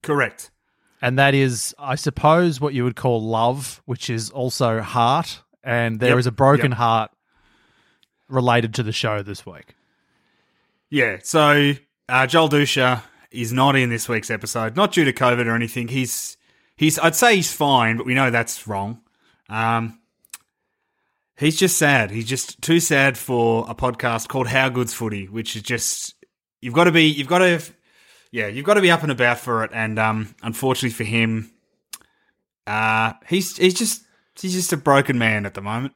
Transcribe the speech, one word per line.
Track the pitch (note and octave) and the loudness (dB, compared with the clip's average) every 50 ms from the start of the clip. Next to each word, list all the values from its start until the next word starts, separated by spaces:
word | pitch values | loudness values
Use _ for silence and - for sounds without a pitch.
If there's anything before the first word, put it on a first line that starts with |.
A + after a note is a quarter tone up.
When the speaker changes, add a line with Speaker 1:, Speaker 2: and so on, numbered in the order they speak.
| - | -4
Speaker 1:
Correct. | - D3+ C#3+ B2+ G#2 - - - - _ _ _ _ _ _ _ _ _ _ | -2 0 0 0 -2 -4 -12 -20 -20 _ _ _ _ _ _ _ _ _ _
Speaker 2:
And | - B2 B2+ C3 | -4 -2 2 4
that | C#3 C#3 C3+ | 4 4 4
is, | C#3 C3+ C3 A#2+ G#2+ - - - | 4 2 2 0 -4 -6 -8 -10
I | - C#3+ C3+ C3 | -10 -8 -6 -6
suppose, | D3 - D#3 - - - D3+ D#3+ E3+ F3+ E3+ D3+ B2+ | -4 -4 -6 -4 2 4 4 4 6 4 2 0 -2
what | C#3+ D3 C3+ | -4 -4 -2
you | C3 A#2+ | 0 -2
would | B2+ A#2 | -2 -2
call | - - C3 A#2+ A2+ | -2 -2 0 0 0
love, | A2 A2 A2+ A2 A#2 A#2+ C3 C#3+ C3+ - - - _ | -2 -2 0 0 2 0 0 -2 -8 -12 -14 -16 _
which | - B2 - - - | -10 -8 -8 -6 -6
is | A#2+ A2+ A2+ G#2+ | -6 -6 -6 -8
also | - C#3 B2 B2+ - - C3 A#2 A2+ A2+ | -6 -6 -6 -4 -2 0 0 0 0 -2
heart, | G#2+ - - B2 A#2 A#2+ C3+ D#3 - - - - _ _ _ _ _ | -4 -4 0 2 2 2 2 0 -2 -6 -12 -18 _ _ _ _ _
and | C3 A#2+ A#2+ A#2 A2+ A2+ G#2+ | -4 -2 -2 0 -2 -2 0
there | A#2+ B2 | 2 2
Speaker 1:
Yep. | A#2+ B2+ | 2 2
Speaker 2:
is | B2 | 2
a | B2 | -2
broken | A2+ - C#3 C3+ C#3+ D3 D3+ C3+ | 0 4 4 6 6 6 4 0
Speaker 1:
Yep. | B2 | 0
Speaker 2:
heart | G#2+ A#2+ A2+ A2+ A2+ A2 - _ _ _ _ _ _ _ _ _ _ _ _ _ _ _ _ _ _ _ _ _ _ _ _ | 0 0 2 2 2 0 -4 _ _ _ _ _ _ _ _ _ _ _ _ _ _ _ _ _ _ _ _ _ _ _ _
related | C3+ C3 B2+ B2 A#2 A#2+ A2+ A2+ A2 | -2 0 2 4 4 2 2 0 -4
to | - A#2 | -4 -4
the | G#2+ | -4
show | G#2+ - - A2+ G#2+ G#2 | -4 -4 -4 -2 -4 -4
this | G2+ G#2 G2+ - - | -6 -8 -12 -14 -14
week. | - F2 - - _ _ _ _ _ _ _ _ _ _ _ _ _ _ _ _ _ _ _ _ _ _ _ _ _ | -20 -20 -20 -20 _ _ _ _ _ _ _ _ _ _ _ _ _ _ _ _ _ _ _ _ _ _ _ _ _
Speaker 1:
Yeah, | D3 C#3+ B2 A2+ F#2+ F2+ | -2 0 0 0 -2 -6
so, | - - - D#3+ D3+ D3 D3 D3 C#3+ C#3+ C#3+ C3+ _ _ _ _ _ - | -10 -2 2 4 4 6 4 4 4 2 0 -2 _ _ _ _ _ -2
uh, | B2 B2+ C3 | 0 0 2
Joel | B2+ E3 E3 D#3+ D3+ | 4 4 4 4 4
Dusha | D3 D3 - A#2 - C#3+ B2+ B2+ B2 A2+ - - _ _ _ _ | 4 2 2 2 2 2 2 2 2 -2 -6 -16 _ _ _ _
is | - B2 B2 A2+ A#2+ | -10 -8 -6 -4 0
not | B2+ C3 C#3+ C3+ | 2 2 4 4
in | C3+ B2+ A#2+ | 2 2 0
this | A#2 A2+ - - | -2 -4 -4 -4
week's | A#2+ A2 - - | -4 -4 -4 -4
episode, | A#2 G#2 - A2 - A#2+ A2+ A2 A2+ | -6 -6 -6 -6 -6 -4 -4 -4 0
not | D#3+ G#3 G3 | 0 0 2
due | - F3 D#3 | 2 2 2
to | C3+ B2 | 2 2
covid | - C3+ B2 A#2+ A#2+ A#2+ | 2 2 2 2 2 0
or | A2+ A2+ | 0 0
anything. | A#2 A#2 A2+ - B2+ A#2+ A2+ | -2 -2 -4 -6 -6 -6 -4
He's, | B2+ C3+ B2+ A2+ - - - - - _ _ _ _ _ _ _ _ | -4 -4 -4 -4 -6 -8 -10 -12 -14 _ _ _ _ _ _ _ _
he's, | _ D3+ D#3 D3+ - | _ 0 2 2 4
I'd | D3+ E3 D#3+ | 2 2 2
say | - B3 A#3+ A3+ | 4 4 4 4
he's | F#3+ E3 - | 4 0 -2
fine, | - - D3+ C#3+ C3+ B2+ A#2 A2+ A2+ | -2 0 2 4 4 4 4 2 0
but | A#2 A#2 | -2 -2
we | B2+ B2 | -2 0
know | C3 C3+ B2+ | 2 2 2
that's | A#2 A#2 A2+ - - - - | 2 0 -2 -2 -8 -12 -8
wrong. | A2 G#2 G2 G2 G#2 A#2 A#2 _ _ _ _ _ _ _ _ _ _ | -6 -6 -6 -6 -6 -10 -14 _ _ _ _ _ _ _ _ _ _
Um, | G#2+ A2 A2+ A2+ A#2 A2+ A2+ A2 A2 _ _ _ _ _ _ _ - - _ _ _ _ _ _ _ _ _ _ _ _ _ _ _ _ _ _ _ | -6 -2 -2 0 0 0 -2 -6 -10 _ _ _ _ _ _ _ -20 -20 _ _ _ _ _ _ _ _ _ _ _ _ _ _ _ _ _ _ _
he's | - C#3+ D#3 D#3 | -2 0 0 2
just | D#3 F#3+ F3+ - | 2 0 0 2
sad. | - D#3+ C#3+ C#3+ B2+ A2 G2 | 2 2 4 4 2 0 -2
He's | G2+ A2+ A2+ | -4 -8 -6
just | A2+ C3+ B2+ - - - _ | -6 -6 -6 -6 -10 -12 _
too | - - E3 E3+ | -2 2 2 2
sad | E3 - D3+ C#3 C3+ C#3 C3 | 2 2 2 2 2 2 0
for | - - - B2+ A#2+ A#2 A2+ A2+ A2+ A#2 - | -2 -4 -2 0 2 2 2 2 0 -2 -6
a | A2+ | -8
podcast | - - B2+ A#2+ A#2 - B2 A#2 A2+ - - | -4 -4 -4 -4 -2 -4 -4 -4 -4 -6 -6
called | - C3+ B2+ | -4 -4 -4
How | A#2+ B2+ C3+ C3 C3 | 0 0 0 0 0
Good's | B2 B2+ B2 A2+ - | 0 -2 -4 -4 -6
Footy, | - A#2 A2 G#2 G2+ F#2+ | -8 -6 -6 -6 -8 -10
which | F#2 G#2 A2+ A2+ - - | -10 -10 -10 -10 -8 -10
is | A2 | -10
just | G2+ - B2 A2+ - - - - - - - _ - _ _ _ _ _ _ _ | -6 -6 -4 -4 -4 -4 -6 -6 -10 -14 -16 _ -20 _ _ _ _ _ _ _
you've | - B2 A#2 | -12 -2 2
gotta | D#3 F3 F3+ | 2 2 4
be, | E3 E3+ D#3+ | 4 4 4
you've | D#3 D3+ C#3+ C#3 | 4 2 0 -2
gotta, | B2+ F3 F3+ F#3 F3+ F3 D#3 - - - _ _ _ _ _ _ _ _ _ _ _ | 0 2 4 4 4 2 0 -4 -12 -20 _ _ _ _ _ _ _ _ _ _ _
yeah, | - A#2+ G#2+ | -6 -6 -4
you've | G#2 G#2 C3 C#3+ | -4 -6 -6 0
gotta | F#3 G#3 G#3 | 2 2 4
be | F#3+ F3 | 6 4
up | E3+ D#3+ D3+ | 4 2 2
and | D3+ | -4
about | C3+ A#2 B2 A#2+ B2 A#2+ | 0 2 2 2 2 0
for | - B2+ A#2+ A2+ A2 | -2 -4 -2 -2 -2
it. | A2 - | -4 -4
And, | A2+ A2 A2 G#2+ A2 | -6 -6 -4 -2 0
um, | A2 A2 G#2+ A2 G#2+ G#2 - _ - | 0 0 0 -2 -6 -8 -12 _ -10
unfortunately | A2+ A2 - - C3 B2+ - - B2 G#2+ | -10 -8 -2 -2 -2 0 0 -2 -6 -4
for | - A2+ | -6 -6
him, | G#2 A2+ A#2 A2+ A2+ A2+ A2+ G#2+ - _ _ _ _ _ _ _ _ - - _ _ _ _ _ _ _ _ _ _ _ _ _ | -2 0 0 0 0 -2 -4 -8 -10 _ _ _ _ _ _ _ _ -20 -20 _ _ _ _ _ _ _ _ _ _ _ _ _
uh, | - G#2 G#2+ A2 A2 A2 A2 A2 A2+ A2+ _ _ | -6 -4 -2 0 0 2 0 0 -2 -4 _ _
he's, | - E3+ F#3+ F3+ - - | -4 -4 -2 -2 -4 -4
he's | - F3+ F#3 F3+ | 2 2 2 2
just, | - A#3 G#3+ - - _ _ _ _ _ _ _ - | 2 -2 -4 -4 -6 _ _ _ _ _ _ _ -10
he's | - F#3 F3+ | -6 -4 -4
just | F#3 F3 - F3+ | -2 -2 -2 -4
a | |
broken | C#3+ - D3 C#3 C#3 C3+ - C3 | -2 2 4 4 4 4 2 0
man | A#2+ A#2 A2 A2 G#2+ G2+ | 0 0 0 0 0 -4
at | G2+ - | -6 -10
the | G2+ | -10
moment. | G2 G#2 A2 A#2 C3 C3+ _ | -8 -6 -6 -6 -6 -8 _